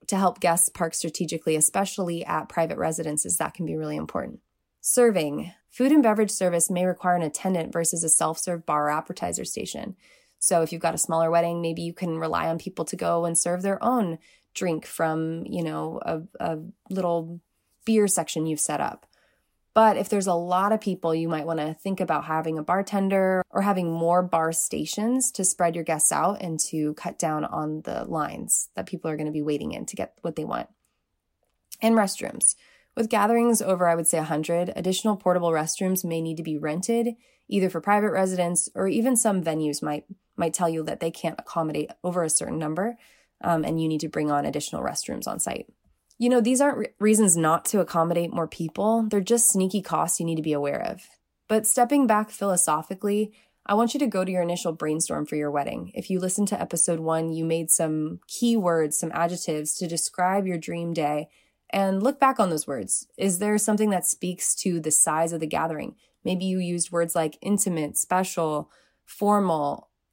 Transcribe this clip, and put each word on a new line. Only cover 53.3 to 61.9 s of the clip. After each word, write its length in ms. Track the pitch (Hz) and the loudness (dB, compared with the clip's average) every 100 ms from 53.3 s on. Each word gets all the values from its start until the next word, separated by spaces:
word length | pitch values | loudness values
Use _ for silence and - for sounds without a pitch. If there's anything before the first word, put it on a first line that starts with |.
| - _ _ - | -6 _ _ 0
I 80 | |
want 180 | 202 233 | 2 2
you 80 | 277 | 2
to 60 | 277 | 0
go 180 | 190 | 0
to 80 | 185 | 0
your 100 | 185 | 0
initial 300 | 170 175 175 | 0 -2 -4
brainstorm 540 | 160 156 156 - 156 147 | -4 -2 -2 -2 -4 -4
for 100 | 151 | -4
your 140 | 147 | -2
wedding. 420 | 143 - - 175 | -2 -2 -6 -10
If 140 | - - | -8 -4
you 100 | 185 | -2
listened 300 | 180 190 202 | -2 0 0
to 120 | 185 | -2
episode 400 | 160 - - 165 | -2 0 0 0
one, 300 | 160 160 165 | 0 0 0
you 140 | 165 | -2
made 260 | 165 165 - | 0 0 2
some 500 | - 160 156 156 175 - | 0 2 0 -2 -6 -12
keywords, 680 | - 233 226 180 165 151 | 0 2 4 4 2 2
some 180 | - 165 | 0 -4
adjectives 640 | 156 170 175 - 151 151 | -2 -2 -2 -4 -4 -4
to 120 | - 175 | -4 -4
describe 600 | 165 - - 180 196 190 | -4 -4 0 0 2 0
your 100 | 170 | -4
dream 380 | 170 170 170 | -4 -6 -4
day 340 | 165 147 151 151 _ _ _ _ | -2 0 -2 -6 _ _ _ _
and 300 | 196 196 | 0 2